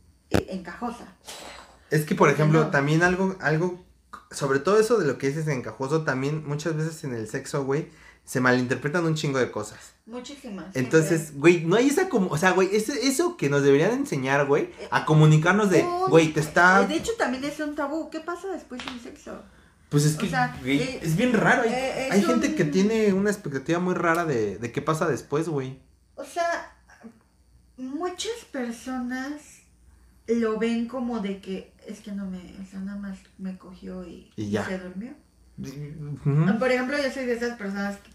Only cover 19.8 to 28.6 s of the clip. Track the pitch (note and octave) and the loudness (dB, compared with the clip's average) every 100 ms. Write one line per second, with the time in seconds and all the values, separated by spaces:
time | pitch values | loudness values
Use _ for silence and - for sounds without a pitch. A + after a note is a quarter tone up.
19.8 | - D3 D3+ D#3 F#3+ B3+ D3 C#3 C3 C#3+ | -2 2 2 0 -2 0 -2 -2 -2 0
20.8 | C4 A#3+ E3 E3 B3 G3+ E3+ B3+ A3+ B3+ | 0 -4 -2 0 2 4 4 4 2 0
21.8 | C4+ - C4 G3 E4+ - C#4+ - D3+ F#3 | -2 -4 0 2 4 2 2 0 0 2
22.8 | G#3 A3 G#3 F#3+ G#3 G3+ C#3+ C3+ C3+ F3 | 2 2 2 2 0 -2 -4 -6 -2 -2
23.8 | F3+ F3 E3+ E3+ E3 A#2+ G#2 F#2+ A#2 C3+ | 0 0 2 0 0 0 -2 -4 -6 -4
24.8 | - D#3 E3+ A#2+ - D3 E3 C#3+ C3 C3 | -2 0 0 -2 -2 -4 -2 -4 -6 -12
25.8 | _ _ _ - C#4+ F4 E4+ E4 - _ | _ _ _ -16 -10 -4 -4 -4 -10 _
26.8 | _ - A3+ - _ _ _ _ _ - | _ -20 -20 -20 _ _ _ _ _ -14
27.8 | B3+ D4 F4+ F4+ G#4+ A#4 - C4+ | -10 -6 -6 -6 -8 -8 -10 -8